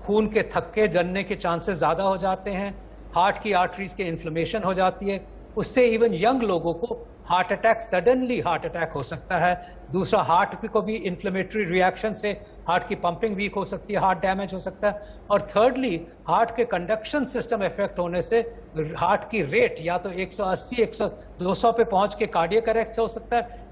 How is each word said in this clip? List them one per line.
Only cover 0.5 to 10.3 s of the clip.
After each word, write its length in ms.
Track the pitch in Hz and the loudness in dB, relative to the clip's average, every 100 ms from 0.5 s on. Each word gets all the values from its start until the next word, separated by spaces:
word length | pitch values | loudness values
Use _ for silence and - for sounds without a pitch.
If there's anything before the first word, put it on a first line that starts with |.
| 180 175 214 208 | -2 -2 2 2
बनने 360 | 170 175 190 | 4 0 -2
के 100 | 190 | -4
चांसेस 420 | 202 180 170 - 170 | -2 -2 0 -2 0
ज़्यादा 280 | 190 170 | 2 2
हो 120 | 196 190 | 2 0
जाते 340 | 190 185 208 | 0 -2 -2
हैं, 400 | 190 202 - - - - | -4 -6 -8 -16 -20 -4
हार्ट 240 | - 190 - | 2 2 2
की 140 | 220 | 0
आर्टरीज 420 | 185 180 - 196 | 2 2 -2 -8
के 100 | - | -6
इन्फ्लेमेशन 580 | 180 165 160 160 165 220 | -4 -4 -4 -2 -2 0
हो 120 | 185 | 0
जाती 360 | 190 185 180 196 | 2 2 2 -2
है, 300 | 190 - - - 220 | -4 -6 -18 -10 -4
उससे 420 | - 254 247 220 | 0 4 4 6
even 120 | 233 | 2
यंग 300 | 175 214 262 | 4 2 2
लोगों 320 | 220 175 170 | 2 0 0
को 320 | 165 - - - - - | -2 -4 -8 -12 -14 0
हार्ट 260 | 175 185 | 0 2
अटैक, 240 | 202 226 226 | 2 2 2
सडनली 600 | - 185 175 262 254 233 | 0 2 4 4 2 0
हार्ट 240 | 170 156 | 0 -2
अटैक 280 | 165 170 156 | -2 -4 -4
हो 100 | 147 | -4
सकता 340 | 131 151 - 180 | -6 -8 -2 2
है। 420 | 180 175 - - - | 2 2 -4 -18 -6
दूसरा, 320 | 165 175 208 | -4 2 2
हार्ट 440 | 151 | 6